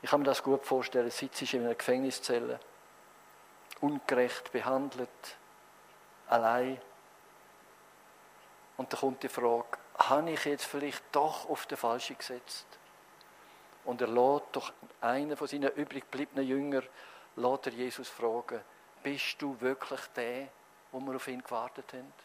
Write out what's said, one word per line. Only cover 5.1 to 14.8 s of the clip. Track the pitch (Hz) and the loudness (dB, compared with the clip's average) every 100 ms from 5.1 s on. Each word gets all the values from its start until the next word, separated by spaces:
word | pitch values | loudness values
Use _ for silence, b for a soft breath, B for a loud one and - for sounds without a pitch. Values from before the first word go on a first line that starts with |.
| - - - - - - - - - - - - | -8 -16 -16 -20 -20 -20 -20 -20 -20 -20 -20 2
allein. | 117 113 123 127 127 - - - - - - - - - - - - - - - - - - - - | 4 6 4 2 -4 -12 -20 -20 -20 -20 -20 -20 -20 -20 -20 -20 -20 -20 -20 -20 -20 -20 -20 -20 -10
Und | 127 | -6
da | 135 | 0
kommt | 135 127 | 0 0
die | 131 | -6
Frage, | - 120 117 - - - - | 0 2 2 0 -8 -10 4
habe | - 135 165 | 4 6 2
ich | 156 | -2
jetzt | 151 143 - | -2 -2 -4
vielleicht | 143 143 - - | -4 -6 -6 -2
doch | 143 156 - - | 2 2 0 -6
auf | 147 - | -6 -6
den | 143 | -4
Falschen | 117 120 - 127 | -2 -2 -4 -10
gesetzt? | - 123 - - - - - - - - - B B B B - | -10 -10 -10 -14 -14 -20 -20 -20 -20 -20 -20 B B B B -10
Und | - 120 | -6 -2
er | 120 | 2
lässt | 120 127 147 - | 6 6 6 0
doch | - - - | -6 -6 -12